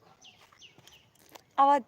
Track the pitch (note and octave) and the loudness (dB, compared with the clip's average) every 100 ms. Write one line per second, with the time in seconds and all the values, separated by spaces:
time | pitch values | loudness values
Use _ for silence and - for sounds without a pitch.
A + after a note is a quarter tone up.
0 | _ _ - _ _ _ - _ _ _ | _ _ -20 _ _ _ -20 _ _ _
1 | _ _ _ - _ - C#4 C#4+ | _ _ _ -20 _ -2 0 -2